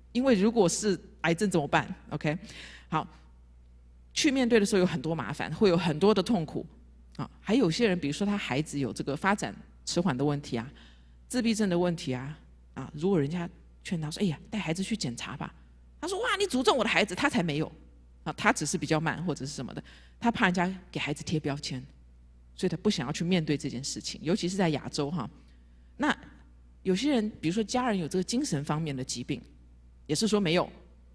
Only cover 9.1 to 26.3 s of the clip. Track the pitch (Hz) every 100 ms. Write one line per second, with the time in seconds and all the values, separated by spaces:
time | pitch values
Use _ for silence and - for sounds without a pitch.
9.1 | 131 196 202 110 - - - - 170 180
10.1 | 127 147 143 143 117 120 - - - -
11.1 | - - 247 226 214 202 175 180 165 -
12.1 | 127 139 156 - - - - 131 147 185
13.1 | 185 139 175 170 - - - - 170 151
14.1 | - 196 143 - 214 156 165 196 226 139
15.1 | 120 - 135 - - - - - - 330
16.1 | 392 494 392 403 254 269 277 220 165 208
17.1 | 180 285 233 170 143 - - - - -
18.1 | - 165 - 208 - 147 175 139 156 160
19.1 | 131 175 139 135 143 120 - - - -
20.1 | - 233 233 196 180 180 190 - 151 -
21.1 | 151 - 156 147 143 - 131 131 - -
22.1 | - - - - - 185 165 214 175 131
23.1 | 151 170 185 156 143 139 120 139 - -
24.1 | - 147 - 175 190 170 139 131 - 143
25.1 | 170 107 - - - - - - - 285
26.1 | - -